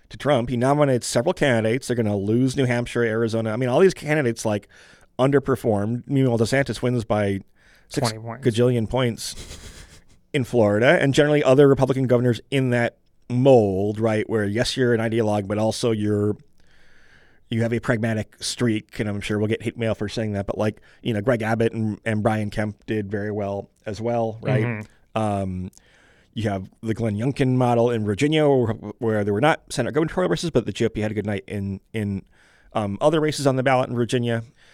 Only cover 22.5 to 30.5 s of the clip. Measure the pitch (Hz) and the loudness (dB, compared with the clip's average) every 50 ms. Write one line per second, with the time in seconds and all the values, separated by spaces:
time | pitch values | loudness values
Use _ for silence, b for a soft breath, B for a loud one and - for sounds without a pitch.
22.5 | - 110 107 107 101 _ - - 113 107 104 101 107 101 101 107 104 107 101 98 | -4 -4 -6 -6 -6 _ -8 -6 -4 -4 -4 -4 -6 -6 -6 -6 -6 -6 -6 -6
23.5 | 101 101 - _ _ _ - 117 101 101 110 117 117 117 113 110 107 113 - 139 | -6 -8 -10 _ _ _ -10 -10 -8 -6 -4 -2 -2 -2 -2 -2 -6 -6 -4 -2
24.5 | 131 127 113 120 113 107 107 - _ _ _ _ - 110 110 104 101 98 98 95 | 0 0 0 -2 -4 -8 -10 -14 _ _ _ _ -4 -4 -2 -2 -2 -2 -4 -4
25.5 | 92 92 92 92 _ b b b b b b b b b b b b 117 107 107 | -6 -8 -8 -10 _ b b b b b b b b b b b b -4 -4 -4
26.5 | 98 95 95 - _ - 113 113 110 110 113 110 101 104 120 143 - - 135 127 | -4 -4 -8 -10 _ -10 -6 -6 -4 -2 -2 -2 -2 -2 -2 -2 0 0 0 2
27.5 | 127 127 127 123 120 117 117 123 120 110 107 104 101 92 139 147 160 156 151 143 | 2 2 2 4 4 4 4 2 2 0 0 -2 0 0 0 2 2 4 4 4
28.5 | 135 127 120 107 104 - - 104 - - 117 113 110 104 101 104 101 107 143 156 | 4 4 2 2 -2 -4 -8 -14 -10 -4 -2 -2 0 0 0 0 0 2 2 2
29.5 | - - _ - - 139 117 98 113 147 165 156 - 185 185 175 175 - - 160 | 2 0 _ -10 -4 -4 -4 -2 0 -2 -2 0 -2 -2 0 0 -2 -2 -4 0